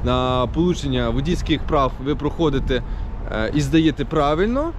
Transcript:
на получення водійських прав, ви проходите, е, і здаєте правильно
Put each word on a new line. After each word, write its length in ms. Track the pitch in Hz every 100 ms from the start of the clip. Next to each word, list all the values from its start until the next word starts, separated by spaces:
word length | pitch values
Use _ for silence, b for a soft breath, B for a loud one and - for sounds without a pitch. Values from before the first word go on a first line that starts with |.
| 127
на 420 | 127 127 127 123
получення 560 | - 180 170 147 127 117
водійських 520 | 117 139 160 - 147
прав, 280 | - 156 131 -
ви 120 | 131 147
проходите, 680 | 147 - 160 139 - 123 113 B B - -
е, 200 | 104 110
і 80 | 147
здаєте 440 | 139 160 160 139 135
правильно 680 | 156 143 156 208 254 320